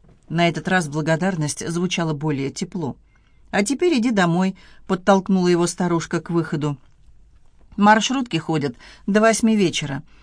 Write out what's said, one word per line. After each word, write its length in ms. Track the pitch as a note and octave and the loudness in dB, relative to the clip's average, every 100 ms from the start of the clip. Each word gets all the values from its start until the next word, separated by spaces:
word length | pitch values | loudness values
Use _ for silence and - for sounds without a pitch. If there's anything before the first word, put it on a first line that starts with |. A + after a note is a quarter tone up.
| _ _ - | _ _ -6
На 200 | D#3+ E3+ | 0 0
этот 200 | E3 - | 0 -2
раз 200 | F#3 D#3 | -2 -2
благодарность 800 | D3 D3+ D#3+ F#3 F#3 D3 - - | -4 -2 0 0 -2 -4 -4 -6
звучала 460 | E3+ F3+ - E3 | -4 -2 -2 -2
более 360 | D3 D#3 C#3 C3+ | -2 -2 -2 -4
тепло. 460 | - F3+ F#3 D3+ - _ _ _ _ - | -6 -8 -6 -6 -8 _ _ _ _ -6
"А 140 | - | -2
теперь 340 | G#3 C4 F4+ D4 | -2 0 0 2
иди 140 | A3+ | 2
домой", 440 | G#3 F3 E3+ F#3 F#3+ - - - | 2 2 2 0 -4 -12 -16 -4
подтолкнула 640 | F#3+ G3 F#3+ F#3 F#3+ F3+ | -2 2 2 2 2 4
его 180 | F3 F3 | 2 2
старушка 540 | - F3+ E3+ D#3+ E3+ | 0 -2 -2 -2 -4
к 100 | D#3+ | -2
выходу. 480 | E3+ D#3+ D#3+ D3 C#3 - - - - - - - _ - - | -2 -2 -2 -4 -6 -10 -20 -20 -20 -20 -20 -20 _ -14 0
"Маршрутки 600 | G#3 A3 G#3+ C4 B3 D#3+ | 4 4 2 -4 -4 -4
ходят 400 | - D#3 C#3 A#2+ - - - | -2 -2 -4 -6 -16 -12 -2
до 140 | G3+ | 2
восьми 360 | A3 A3 A3+ A3 | 4 4 2 2
вечера. 480 | F3+ - D3 C#3+ - - | 0 -2 -6 -8 -12 -20